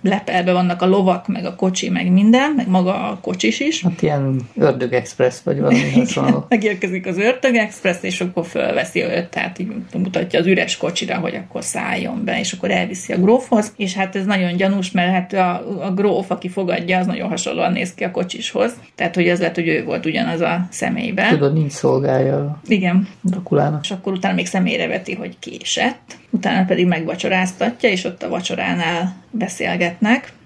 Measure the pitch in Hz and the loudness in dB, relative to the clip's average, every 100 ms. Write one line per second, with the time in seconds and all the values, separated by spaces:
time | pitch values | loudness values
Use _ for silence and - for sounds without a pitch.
0 | 190 196 - 180 180 180 180 175 185 196 | 2 0 0 0 2 4 2 2 4 4
1 | 185 180 - 185 180 - 190 185 - 175 | 4 2 -2 -4 -4 0 0 0 -2 0
2 | 180 185 208 247 285 285 190 185 180 196 | 4 6 8 6 4 0 2 2 4 0
3 | 202 196 - 185 214 - 285 320 180 165 | -4 -6 -6 0 0 2 -2 0 -2 0
4 | 156 143 135 131 117 - 156 127 127 123 | 0 2 0 -2 -4 2 2 2 0 0
5 | 120 - 127 - - 139 143 - - 135 | -2 0 0 0 -4 0 4 4 4 2
6 | 254 - 135 - - 233 214 190 190 185 | 2 0 2 2 2 0 2 -2 -4 -4
7 | 185 180 214 254 262 233 208 - 190 180 | -4 0 0 2 2 2 0 -2 -2 -2
8 | 190 185 180 180 170 - - - - 175 | -4 -4 -2 -4 -4 -2 0 0 -2 -2
9 | - 175 175 - - 185 202 - - 175 | 0 -2 -2 -6 -6 -6 -8 -8 -8 -4
10 | 185 170 180 175 170 185 - - - 180 | -2 -2 0 2 4 2 0 -2 -4 -4
11 | 185 185 - - 185 - - - - 185 | -4 -4 -4 -8 -10 -8 -6 -6 -4 -4
12 | - - - 185 - 185 190 185 175 180 | -4 -4 -4 -4 -6 -4 -2 0 -2 -6
13 | - 185 190 247 - 220 214 - 196 196 | -4 2 4 4 4 0 0 -6 -6 -2
14 | 190 196 190 196 180 175 196 196 185 185 | -4 -2 0 0 0 2 2 2 0 2
15 | 180 185 180 196 180 180 - 185 175 185 | 2 2 0 0 0 0 -6 -6 -2 2
16 | 202 180 190 175 180 185 180 180 175 185 | 2 2 -2 -4 -4 -4 -2 -2 0 0
17 | 185 - 190 185 - 170 170 180 180 - | 0 -2 -4 -4 -4 0 0 0 -4 -6
18 | 180 180 185 - - - 240 - - - | -6 -4 -4 -6 -6 -2 -2 -2 -20 -6
19 | 165 185 175 175 165 170 165 156 - 147 | -2 2 2 2 0 0 0 -2 -2 -4
20 | 160 151 160 165 160 170 180 - - - | -2 -2 -2 0 0 0 -2 -4 -4 -2
21 | - 190 196 151 143 156 147 - - 131 | -2 0 2 4 4 2 0 0 2 2
22 | 139 131 135 139 143 151 - 208 180 185 | 2 2 2 0 -2 -6 0 2 4 2
23 | 202 - 185 180 - 147 143 151 - 190 | 2 -4 -2 -2 0 2 2 0 -6 -6
24 | 196 185 190 185 185 190 185 - 165 190 | -4 -2 -2 -2 -2 0 0 0 -2 -4
25 | 185 175 180 - - - - - 247 294 | -6 -8 -10 -12 -16 -12 -6 -2 -2 -2
26 | - - _ 185 202 190 185 170 180 165 | -16 -20 _ -2 0 0 2 2 2 2
27 | 156 180 180 190 185 - 208 240 240 185 | -2 -4 0 0 0 -2 -4 0 0 0
28 | 185 180 - - 180 - 185 175 165 170 | -4 -8 -6 -6 -4 -4 -2 -2 -2 -2
29 | 185 185 - 226 180 - - 175 175 175 | -4 -6 -10 -6 -4 -4 -4 -2 -2 0
30 | 208 254 - - | 0 0 -2 -20